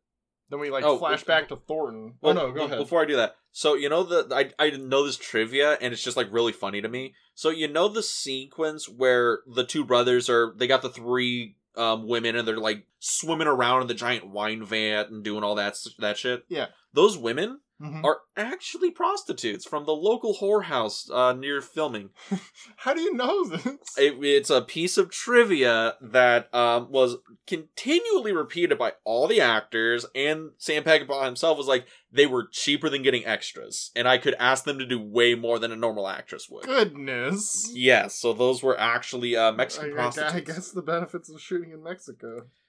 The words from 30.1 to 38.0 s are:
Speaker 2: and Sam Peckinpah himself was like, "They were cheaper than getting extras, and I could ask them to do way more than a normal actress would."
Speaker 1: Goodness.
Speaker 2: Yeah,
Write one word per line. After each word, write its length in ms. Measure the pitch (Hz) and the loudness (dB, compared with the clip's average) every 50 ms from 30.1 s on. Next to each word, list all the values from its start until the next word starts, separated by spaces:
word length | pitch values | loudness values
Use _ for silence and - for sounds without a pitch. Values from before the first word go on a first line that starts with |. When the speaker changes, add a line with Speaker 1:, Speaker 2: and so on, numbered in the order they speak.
Speaker 2:
and 380 | - 131 139 147 156 156 160 151 - - | -6 -2 -2 -2 -2 -4 -6 -12 -16 -10
Sam 240 | - - 156 151 | -6 -4 -4 0
Peckinpah 420 | 139 160 160 151 143 131 139 139 135 | 4 4 4 4 4 0 -4 -2 -2
himself 320 | 131 123 - - 165 156 | -4 -2 0 2 2 2
was 120 | 143 139 135 | 2 2 0
like, 180 | 135 127 127 - - _ _ _ | 0 0 0 -6 -18 _ _ _
"They 160 | - 127 147 | 4 4 4
were 220 | 139 127 123 110 - | 4 4 0 -4 -4
cheaper 380 | - - - 147 143 143 156 156 | -6 -4 -2 -2 -2 0 -2 -2
than 160 | 147 139 131 | -2 0 2
getting 200 | 135 123 117 - | 2 0 0 0
extras, 680 | 113 107 - - - - 120 117 107 - - - - - | -2 -4 -4 -4 -8 -14 -14 -14 -12 -12 -12 -12 -6 -4
and 140 | 120 120 127 | 0 2 4
I 100 | 127 127 | 4 4
could 160 | - 147 127 - | 2 0 0 2
ask 240 | 123 127 131 131 - | 2 2 2 2 0
them 160 | 147 143 135 | -4 -4 -4
to 40 | 131 | -4
do 140 | 123 127 117 | -4 -4 -6
way 360 | 107 104 104 120 120 120 120 | -6 -2 2 4 4 4 4
more 240 | 117 117 117 117 113 | 2 0 0 0 0
than 100 | 113 117 | -2 -4
a 60 | 113 | -4
normal 320 | 110 117 117 107 107 98 95 | -2 -2 -2 -2 -4 -4 -6
actress 400 | 92 - - - - - - - | -6 -8 -10 -12 -14 -14 -14 -16
would." 140 | - - - | -16 -12 -6
Speaker 1:
Goodness. 1080 | - 262 262 214 175 143 143 139 135 131 120 120 139 185 202 214 - - - - 233 | -2 0 2 2 0 -2 -6 -8 -6 -6 -4 -4 -4 -4 -4 -4 -6 -6 -6 -6 -8
Speaker 2:
Yeah, 360 | 240 123 123 127 123 107 | -4 2 4 6 6 6